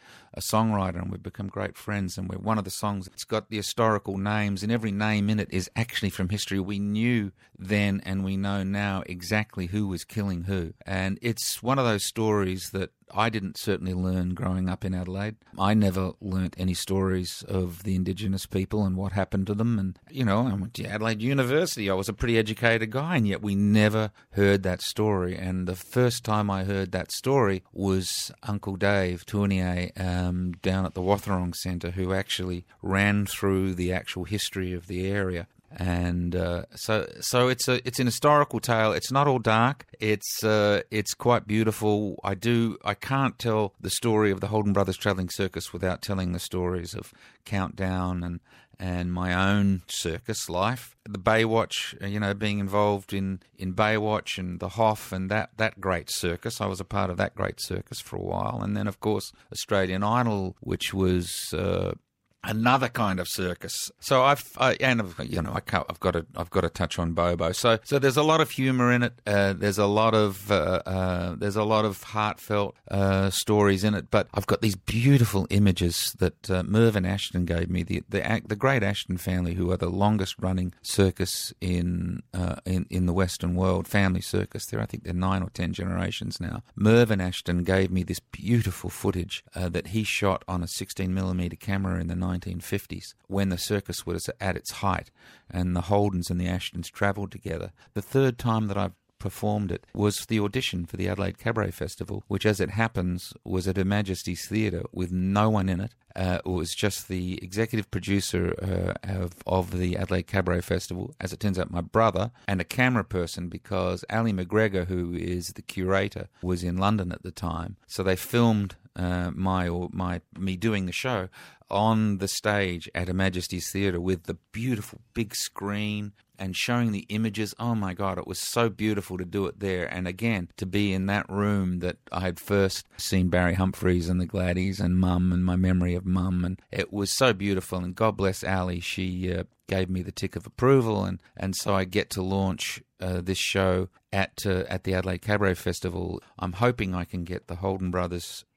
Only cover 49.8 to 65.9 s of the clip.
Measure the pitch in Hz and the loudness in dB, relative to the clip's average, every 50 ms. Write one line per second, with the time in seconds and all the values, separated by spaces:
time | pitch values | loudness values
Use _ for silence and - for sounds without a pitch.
49.8 | - - - - - 85 80 85 - - 110 - - - 85 90 95 110 127 123 | -2 -6 -8 -4 -4 -4 -4 -4 -6 -6 -6 -6 -4 -4 -2 0 0 0 -2 -4
50.8 | - - _ _ _ 107 101 101 92 113 110 113 113 113 110 113 107 - - - | -10 -18 _ _ _ -10 -10 -2 2 4 6 6 6 4 4 2 2 0 -2 -6
51.8 | - - - - - 101 101 104 107 98 101 98 107 104 101 104 98 95 98 104 | -6 -6 -8 -8 -8 -4 -2 -2 0 0 0 0 0 0 0 0 -2 2 2 4
52.8 | 104 104 104 98 98 - - 98 98 95 95 92 _ _ _ _ 95 92 90 95 | 4 4 4 2 -2 -4 -4 -2 -2 -2 -4 -6 _ _ _ _ -6 -4 0 2
53.8 | 107 107 110 107 104 107 107 107 - - - - 92 90 90 87 90 95 - - | 2 4 4 2 2 0 0 0 -2 -4 -8 -6 -6 -6 -6 -6 -6 -6 0 2
54.8 | 113 110 107 104 - - 95 92 95 92 104 107 - - _ - 107 110 - - | 4 4 4 2 -4 -6 -4 -4 -2 0 0 -2 -2 -4 _ -2 -2 -2 -2 -4
55.8 | 95 95 92 85 78 - - - - 90 85 87 - 113 120 - 104 95 95 92 | -2 0 0 0 -2 -4 -6 -2 -2 -2 -2 -2 -6 -8 -6 -4 -4 -4 -4 -4
56.8 | 95 - - 98 95 92 90 92 98 - - - 98 95 - - - - 92 95 | -6 -4 -2 -2 -2 -2 0 0 -2 -2 0 -4 -4 -4 -4 -6 -8 -6 -6 -6
57.8 | - - - - - - - - - - - - - 107 - 117 101 101 104 104 | -6 -10 -12 -14 -12 -10 -8 -8 -6 -4 -4 -2 -2 -2 -2 -4 -4 -2 -2 -2
58.8 | 104 104 98 _ - 107 107 101 - - - _ - _ - - - - 107 98 | -2 -4 -6 _ -2 0 0 0 -2 -6 -16 _ -20 _ -10 -10 -4 0 2 2
59.8 | 95 92 92 95 101 104 113 123 123 117 107 101 95 95 - _ - - 92 - | 2 2 0 0 0 2 2 2 2 2 2 0 -2 -4 -6 _ -6 -4 -4 -4
60.8 | - - - 98 95 92 90 90 87 87 - - - - - - 95 92 90 90 | -4 -4 0 2 4 4 4 2 2 -2 -6 -8 -8 -6 -4 -2 0 0 0 0
61.8 | 92 92 - - _ _ _ _ _ _ _ _ - - 110 110 113 123 127 135 | 0 -2 -4 -8 _ _ _ _ _ _ _ _ -6 -4 -2 2 4 4 4 4
62.8 | 131 120 - - 117 101 92 95 87 - - - 95 90 87 - - 87 - - | 2 0 0 0 0 0 0 0 -2 -4 -4 -2 -2 -2 -2 -4 -8 -8 -6 -6
63.8 | - - - _ - - 143 131 127 135 143 139 - - - - 127 131 110 - | -8 -8 -10 _ -2 2 4 4 6 4 4 2 -2 -14 -4 0 2 2 2 2
64.8 | 135 131 127 117 107 92 82 - 67 64 - 90 80 - - - - - - 92 | 2 2 2 0 -2 -4 -6 -8 -8 -4 -2 -2 -2 -2 -4 -6 -6 -2 -2 -2
65.8 | - - | -2 -2